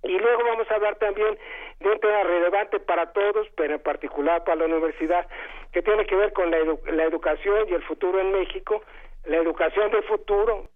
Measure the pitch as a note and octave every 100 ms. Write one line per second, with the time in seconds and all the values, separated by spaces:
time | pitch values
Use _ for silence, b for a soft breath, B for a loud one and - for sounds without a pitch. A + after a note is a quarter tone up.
0 | - F#3 A3+ A#3+ A#3 A3+ A3 G#3+ G#3 G#3
1 | G#3 G3+ G#3+ G#3+ B B B B G3 G#3+
2 | G#3+ G#3 F3+ F3 F3 G3 G#3 G3+ - E3+
3 | E3 - G3+ G#3 G#3+ - D3+ D3+ - C#3+
4 | C3+ C#3+ C#3+ E3+ E3+ E3 D#3+ D#3+ D#3+ D3+
5 | D#3+ F3 F3 B B B B F3 E3+ G#3
6 | - F#3+ G#3 G#3 F3 E3 D#3+ D3+ - D#3+
7 | D#3+ D#3+ E3 D3+ G3 G#3 G#3+ F3 - D#3
8 | F#3+ F#3+ F#3+ G3 F3+ F#3+ - G#3+ - B
9 | B B E3+ E3 E3 D#3 E3 F#3+ G#3 A3
10 | G3+ G#3+ - G3+ A3+ G#3+ -